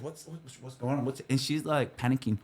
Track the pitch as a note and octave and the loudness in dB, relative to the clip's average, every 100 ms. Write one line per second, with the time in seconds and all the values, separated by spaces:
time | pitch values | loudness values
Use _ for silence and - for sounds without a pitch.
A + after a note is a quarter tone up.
0 | C#3 D#3+ - D#3+ C3 - B2 C3 B2 C#3 | -10 -12 -14 -14 -14 -16 -16 -4 0 2
1 | B2 C3+ - C3+ C3+ D3+ D3+ D3+ B2 - | 0 -2 0 0 2 -2 2 2 2 0
2 | B2 C3 A#2 G#2+ | 2 2 2 0